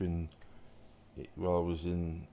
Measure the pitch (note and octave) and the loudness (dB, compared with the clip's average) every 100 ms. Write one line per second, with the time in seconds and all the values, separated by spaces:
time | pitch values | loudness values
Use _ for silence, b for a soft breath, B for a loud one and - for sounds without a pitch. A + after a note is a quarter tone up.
0 | F2+ E2+ D#2+ - B B B B B B | 0 0 -2 -8 B B B B B B
1 | - - - - F2+ F2 E2+ E2 E2+ F2 | -16 -14 -12 -2 4 6 4 2 2 2
2 | E2 E2 - | 0 -2 -8